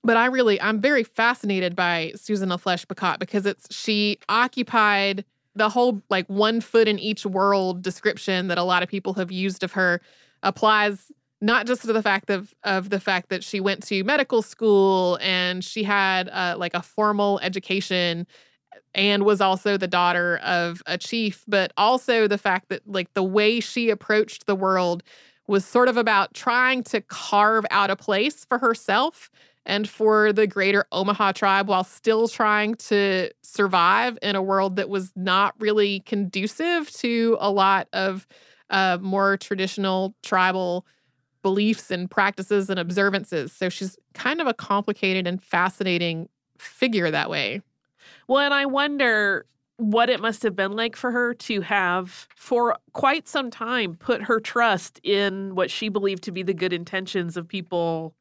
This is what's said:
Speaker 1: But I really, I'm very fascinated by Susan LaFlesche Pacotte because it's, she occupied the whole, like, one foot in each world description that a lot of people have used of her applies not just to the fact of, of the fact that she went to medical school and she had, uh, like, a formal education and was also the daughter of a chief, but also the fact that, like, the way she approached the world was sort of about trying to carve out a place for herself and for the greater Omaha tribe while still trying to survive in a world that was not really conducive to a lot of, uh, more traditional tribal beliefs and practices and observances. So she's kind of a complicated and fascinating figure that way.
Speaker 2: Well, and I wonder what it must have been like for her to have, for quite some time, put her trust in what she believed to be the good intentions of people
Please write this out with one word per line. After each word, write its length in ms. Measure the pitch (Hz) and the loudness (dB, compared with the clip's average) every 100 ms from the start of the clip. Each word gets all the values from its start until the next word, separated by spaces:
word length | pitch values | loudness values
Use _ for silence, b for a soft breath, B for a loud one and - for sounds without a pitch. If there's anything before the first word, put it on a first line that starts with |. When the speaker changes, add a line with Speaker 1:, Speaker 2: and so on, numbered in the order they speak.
Speaker 1:
But 140 | 233 226 | 4 4
I 100 | 247 | 2
really, 340 | 262 240 196 | 2 2 2
I'm 180 | 196 220 | 0 0
very 240 | 240 285 | 2 2
fascinated 720 | 226 - 226 247 208 190 185 180 | 0 0 0 0 -2 -2 -2 0
by 360 | 180 170 160 - | 0 0 -4 -10
Susan 340 | - 208 196 | -6 -4 -2
LaFlesche 380 | 175 196 175 - | -2 -2 -2 -4
Pacotte 320 | 190 185 143 | -4 -2 -2
because 260 | - 202 196 | -4 -2 -2
it's, 260 | - - - | -6 -12 -10
she 440 | - 208 208 - - | -4 0 0 -2 -2
occupied 960 | 220 247 - 233 233 214 202 196 196 - _ _ 196 | 0 0 -2 -2 2 4 4 0 -4 -10 _ _ 0
the 140 | 254 | 0
whole, 340 | 247 247 202 _ | 4 2 0 _
like, 180 | 190 - | -2 -2
one 340 | 196 214 226 | 2 2 2
foot 260 | - 226 220 | 2 4 4
in 120 | 208 | 2
each 260 | 214 214 202 | -4 -6 -4
world 560 | 185 196 202 185 180 | 0 2 2 0 -2
description 640 | 185 - 214 - - 185 185 | -6 -2 -4 -2 -4 -2 -2
that 100 | 175 | -2
a 60 | |
lot 200 | 180 180 | 2 0
of 60 | 180 | 0
people 240 | 196 190 | -4 -6
have 180 | 196 180 | -6 -6
used 320 | 185 190 190 | -2 -4 -4
of 80 | 185 | -6
her 280 | - 185 175 b b b b | 0 0 0 b b b b
applies 680 | 196 190 220 214 208 202 - - _ _ | -4 2 2 4 2 -2 -14 -20 _ _
not 260 | 208 240 233 | 0 0 0
just 140 | 247 | -4
to 120 | 226 | 0
the 80 | 220 | 0
fact 280 | 214 196 - | 2 0 0
of, 240 | 196 208 _ | -4 -4 _
of 260 | - 190 190 | -2 -2 0
the 100 | 196 | -4
fact 300 | 196 185 180 | 0 -2 -2
that 140 | 185 | -8
she 160 | - 202 | -6 -4
went 240 | 190 196 | -2 -2
to 200 | - 196 | -2 -2
medical 380 | 190 294 269 240 | 0 0 2 0
school 800 | 214 - 220 202 196 190 180 175 | -2 -2 4 6 6 4 2 0
and 420 | 185 180 180 185 | -2 0 -2 -4
she 200 | 185 220 | -8 -6
had, 460 | 202 202 190 185 185 | 0 2 2 0 -2
uh, 260 | 190 180 170 | -4 -4 -4
like, 160 | 175 | -4
a 80 | 175 | -6
formal 580 | - - 208 208 202 196 | -6 -2 0 2 0 0
education 840 | 180 190 - 196 - 185 175 170 175 b b b _ - _ | -2 -6 -4 -4 -2 -2 -2 -4 -8 b b b _ -20 _
and 320 | - 202 202 202 | -2 0 2 2
was 160 | 202 | 4
also 340 | 196 185 208 202 | 2 2 0 -2
the 100 | 185 | 0
daughter 500 | 180 175 175 175 170 | 0 2 2 0 -2
of 440 | - 175 170 170 - | -2 -2 -2 -6 -8
a 120 | 180 | -8
chief, 460 | - 233 220 - - | -6 -4 -4 -6 -2
but 260 | 202 185 - | -2 0 0
also 520 | 180 254 - 233 214 | 2 2 2 2 2
the 100 | 202 | 0
fact 320 | 202 185 _ | 0 -2 _
that, 120 | 185 - | -12 -6
like, 260 | 196 180 | -6 -4
the 100 | - | -2
way 360 | 190 196 208 233 | 0 2 2 2
she 300 | - - 233 | -2 -2 0
approached 560 | 202 - 214 214 - - | -2 0 0 0 -4 -4
the 100 | 190 | 0
world 480 | 190 185 180 175 b b b b - | 2 2 2 -2 b b b b -2
was 180 | 226 - | 0 2
sort 240 | 240 247 | 4 4
of 80 | 240 | 4
about 360 | 226 208 196 | 2 2 2
trying 480 | - - 240 254 254 | -2 0 2 2 2
to 180 | - 220 | -2 -6
carve 640 | - - - 202 208 220 208 | -6 -12 0 4 4 4 2
out 200 | 202 196 | 0 2
a 60 | 196 | -2
place 500 | - 196 226 - - | 0 0 0 -4 -4
for 120 | 247 | 0
herself 720 | 254 226 - 202 294 - - b b b - | 2 0 0 0 0 -4 -20 b b b -4
and 240 | 202 208 | -4 -4
for 420 | - 214 214 214 | 0 2 4 4
the 160 | 208 214 | 4 0
greater 380 | 196 190 202 - | 2 2 2 0
Omaha 420 | - 190 202 202 | -2 -2 2 0
tribe 340 | 185 202 196 202 | 2 2 2 2
while 160 | 190 | 0
still 440 | 185 - 226 220 226 | -2 -4 0 2 0
trying 480 | - 220 208 214 226 | 0 2 2 0 -4
to 540 | - 208 202 185 180 - | 0 0 2 0 -4 -8
survive 720 | - - 202 185 170 208 247 226 | -14 0 2 4 4 4 2 -2
in 140 | 202 196 | -2 -2
a 60 | |
world 360 | 190 190 190 185 | 0 2 2 -2
that 120 | - | -2
was 220 | 196 185 - | -4 -6 -6
not 380 | 185 185 208 - | 0 2 2 0
really 400 | 214 214 202 196 | 0 2 2 0
conducive 880 | - 208 196 190 185 - 339 339 302 | -4 -4 -2 -4 -6 -4 -2 -2 -4
to 460 | - 247 233 226 226 | -6 -2 0 2 2
a 120 | 202 | 0
lot 360 | 202 190 190 - | 2 2 2 0
of, 340 | 190 190 190 - b b b b | -4 -4 -4 -12 b b b b
uh, 280 | 196 190 180 | 0 2 0
more 360 | 190 196 196 196 | -2 0 2 0
traditional 800 | - 196 190 - 190 185 190 - | -4 -4 -4 -2 -2 0 -2 -6
tribal 600 | - 190 185 185 180 180 - _ _ _ _ _ | -2 2 2 0 -2 -4 -6 _ _ _ _ _
beliefs 500 | 190 196 208 214 - | -2 2 2 0 -4
and 180 | 180 180 | -6 -4
practices 640 | - 196 202 190 208 190 | 0 0 -2 -2 -2 0
and 80 | 185 | -4
observances. 720 | 170 180 196 196 202 170 131 | -2 0 0 0 -4 -6 -6
So 180 | - 185 | -6 -6
she's 300 | - 190 - _ - | -4 -10 -12 _ -6
kind 260 | - 320 | -4 -2
of 60 | 294 | -2
a 60 | |
complicated 760 | 226 - 202 208 208 190 185 180 | -4 -2 -2 -2 -2 -2 -2 -2
and 160 | 185 | -6
fascinating 840 | _ 175 185 - 196 175 170 165 165 _ _ _ | _ -2 0 -2 -2 -2 -2 -4 -10 _ _ _
figure 540 | - - 254 220 170 | -20 -2 0 2 0
that 180 | 151 135 | 0 -2
way. 320 | 147 107 151 - _ _ b b b b | -4 -4 -6 -12 _ _ b b b b
Speaker 2:
Well, 120 | 269 | 2
and 120 | 285 | 2
I 140 | 277 277 | 0 0
wonder 800 | 269 294 285 254 214 202 190 - _ _ _ | -2 -2 0 0 2 2 -2 -6 _ _ _
what 320 | 220 220 240 | 0 2 2
it 100 | 240 | 2
must 220 | 226 214 | -2 -2
have 140 | 220 185 | -4 -2
been 160 | 196 | -4
like 240 | 208 226 220 | -2 -6 -4
for 160 | 247 | -4
her 240 | 240 240 240 | -2 -2 -4
to 260 | - 208 | -6 -6
have, 640 | 175 202 185 180 185 - - _ | 0 0 2 -2 -4 -14 -20 _
for 420 | - 240 240 - _ | -2 0 2 -2 _
quite 340 | - 269 302 - | 0 0 0 -2
some 240 | 294 254 | -6 -6
time, 420 | - 226 247 196 | -8 -4 -2 -2
put 300 | 165 - 240 | -6 -2 -2
her 160 | 208 226 | 0 -2
trust 600 | 220 240 233 190 - - | 0 0 2 2 -4 -10
in 500 | - 202 202 190 196 | -2 0 0 -2 -6
what 160 | 185 185 | -2 -2
she 200 | - 214 | -2 -4
believed 340 | 208 196 185 | -2 -2 -4
to 80 | - | -8
be 100 | 185 | -6
the 120 | 185 180 | -4 -2
good 180 | 185 | -2
intentions 640 | 175 175 190 185 196 170 170 | -4 -6 -8 -6 -6 -6 -8
of 100 | 170 | -10
people 680 | 196 175 180 170 165 160 _ | -10 -6 -4 -2 -4 -8 _